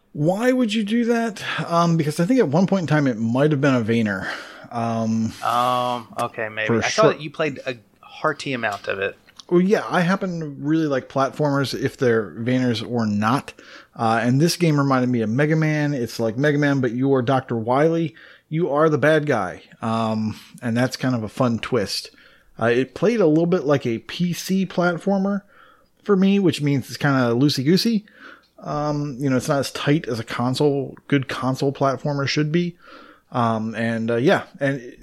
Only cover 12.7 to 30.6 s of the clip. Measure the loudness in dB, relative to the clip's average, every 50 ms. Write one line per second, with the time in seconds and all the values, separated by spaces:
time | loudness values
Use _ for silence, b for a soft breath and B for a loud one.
12.7 | 0 -2 -4 -4 -2 0 0 0 0 2 2 2 2 0 -2 -8 -20 B B B
13.7 | B B B B _ -2 0 0 0 2 2 2 4 4 4 2 2 2 2 2
14.7 | 2 2 2 2 2 2 2 2 0 0 0 0 0 0 2 2 2 2 2 0
15.7 | 0 0 0 -2 -2 -2 -4 -6 -4 -4 -4 -2 0 0 0 2 2 2 2 2
16.7 | 2 2 0 0 0 0 2 2 2 2 2 2 0 0 0 -2 -4 -4 0 0
17.7 | 2 4 4 4 2 0 -2 -4 B B B B B B B B -2 -2 -2 0
18.7 | 2 2 4 4 2 2 4 4 4 2 2 0 0 -2 -2 -4 -8 -12 -18 -20
19.7 | -14 _ -4 -2 -2 0 0 -2 -2 -2 -2 -4 -6 B B B B -8 -6 -2
20.7 | 0 0 0 0 -2 -4 -2 -2 -2 -2 -4 -8 -2 0 0 0 0 -2 -2 -2
21.7 | 0 0 0 -2 -6 -8 -10 -12 b b b b b b b b b -2 0 2
22.7 | 2 2 0 -2 -4 -2 0 0 2 4 4 4 4 4 2 2 0 0 2 0
23.7 | 0 0 0 -2 -4 -4 -6 -10 -4 -4 -2 -2 -2 -6 -4 -2 0 0 -2 -2
24.7 | -2 0 0 0 0 0 -2 0 0 0 0 0 -2 -4 -6 b b b b b
25.7 | b b b b b _ _ 2 4 4 6 4 4 4 4 2 2 2 0 0
26.7 | 0 0 -2 -4 -8 -2 0 2 2 2 2 2 4 4 2 2 2 2 2 2
27.7 | 2 4 4 2 0 0 B B B B B B B B B B B -18 -12 -8
28.7 | -6 -4 -4 -2 -2 -4 -4 -6 -6 -4 -2 0 0 0 0 0 0 0 -2 -4
29.7 | -6 -4 0 2 2 2 0 -2 -6 -6 -6 -6 -6 -4 -2 -2 0 0